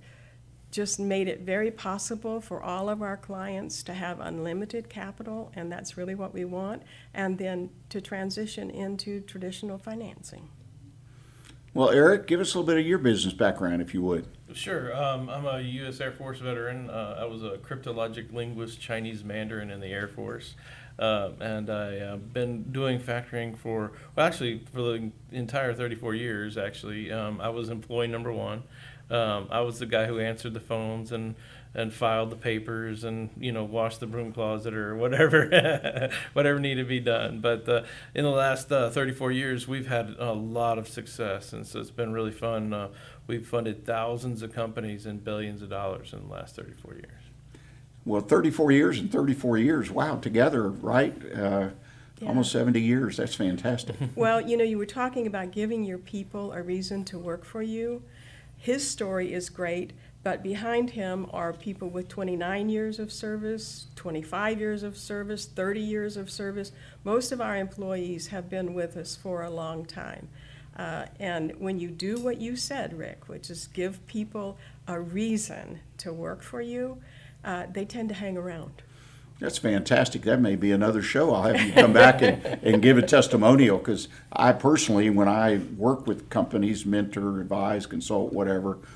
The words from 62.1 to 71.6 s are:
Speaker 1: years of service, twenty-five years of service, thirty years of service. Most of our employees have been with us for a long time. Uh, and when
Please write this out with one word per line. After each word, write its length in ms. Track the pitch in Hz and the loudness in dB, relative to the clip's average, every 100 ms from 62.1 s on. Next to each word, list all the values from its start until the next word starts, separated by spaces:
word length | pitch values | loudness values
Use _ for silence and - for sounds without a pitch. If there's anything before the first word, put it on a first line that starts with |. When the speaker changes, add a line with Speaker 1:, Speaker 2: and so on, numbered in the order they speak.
| - 190 175 175 202 214 | -6 -4 -2 -2 -2 0
Speaker 1:
years 320 | 214 220 214 | 0 -2 -4
of 120 | 214 | -8
service, 760 | - 214 214 214 220 220 - - - | -8 -6 -6 -4 -6 -8 -12 -16 -12
twenty-five 640 | 180 156 156 185 214 214 | -6 -6 -4 -2 0 0
years 240 | 214 208 | -2 -4
of 120 | 202 202 | -6 -10
service, 480 | - 208 202 208 | -8 -8 -6 -8
thirty 360 | - - 185 208 | -8 -4 -2 -2
years 360 | 214 214 208 208 | -2 -2 -4 -6
of 140 | 190 | -10
service. 400 | - 202 202 202 - - - | -8 -8 -8 -10 -12 -20 -10
Most 300 | 196 226 247 | 0 0 0
of 80 | 254 | -4
our 160 | 220 196 | -2 -2
employees 720 | 190 202 190 185 180 170 - | -4 -6 -6 -4 -4 -6 -8
have 200 | 196 180 | -10 -8
been 240 | 190 180 | -6 -4
with 240 | 175 170 170 | -4 -4 -6
us 200 | 156 - | -10 -10
for 260 | 196 175 | -6 -6
a 80 | 170 | -6
long 340 | 165 160 165 | -6 -6 -6
time. 440 | 165 - - 50 - - - - - - | -10 -12 -12 -12 -14 -18 -20 -20 -16 -10
Uh, 300 | 170 160 - - | -8 -8 -10 -8
and 400 | 196 170 156 | -6 -4 -4
when 220 | - | -4